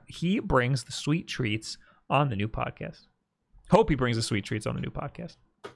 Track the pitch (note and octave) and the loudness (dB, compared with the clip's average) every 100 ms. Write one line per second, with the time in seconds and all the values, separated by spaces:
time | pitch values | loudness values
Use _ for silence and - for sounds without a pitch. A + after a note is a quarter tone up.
0 | - - F3 A3 G3 C3+ B2 C#3 - - | -10 -4 0 0 2 2 4 0 -2 -4
1 | C#3+ E3 - - A#2 G#2+ - - - _ | 0 0 -2 -2 0 -2 -4 -14 -18 _
2 | - C#3 C#3+ G2+ A2 B2 B2 - - - | 0 2 2 0 -2 -2 -6 -6 -12 -14
3 | _ _ _ _ _ - - F#3+ A3 C3 | _ _ _ _ _ -18 4 6 6 2
4 | B2 A2+ - G#2 - G#2+ A#2+ - - - | 2 0 0 -2 -2 -4 -4 -4 -6 -8
5 | - - E3+ - _ _ - | -10 -10 -14 -16 _ _ -20